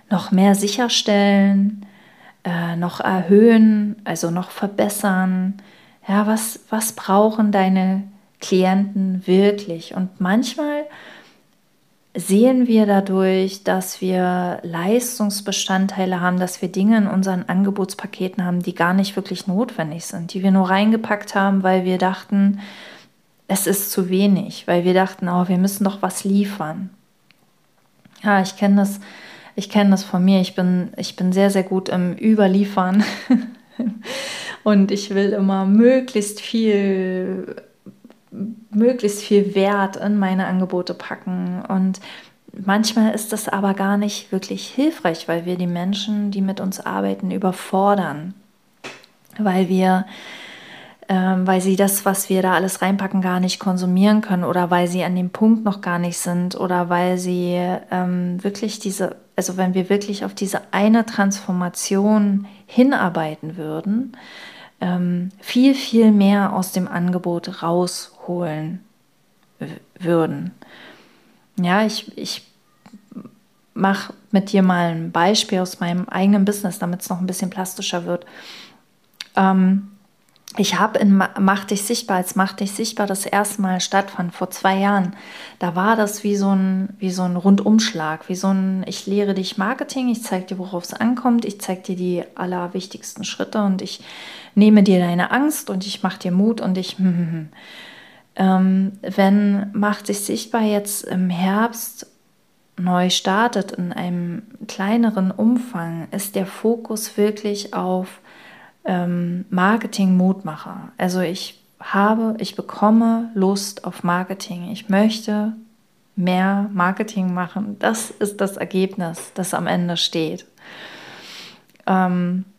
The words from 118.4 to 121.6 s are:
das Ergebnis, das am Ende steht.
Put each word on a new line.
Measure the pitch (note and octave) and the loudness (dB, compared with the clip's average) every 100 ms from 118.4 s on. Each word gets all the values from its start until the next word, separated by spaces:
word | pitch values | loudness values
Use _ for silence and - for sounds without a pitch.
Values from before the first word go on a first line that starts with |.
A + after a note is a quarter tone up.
das | G3 G3 | -4 -4
Ergebnis, | F#3 F#3 F#3+ F#3+ E3+ E3 - | -6 -2 -2 -2 -8 -8 -12
das | - F3+ | -8 -4
am | - F3 | -4 -2
Ende | F3+ F3 E3+ | -2 -2 -2
steht. | - E3+ D#3 F3+ - _ - - - - - - - - - - | -2 -2 -4 -6 -14 _ -20 -20 -20 -20 -20 -20 -20 -20 -20 -20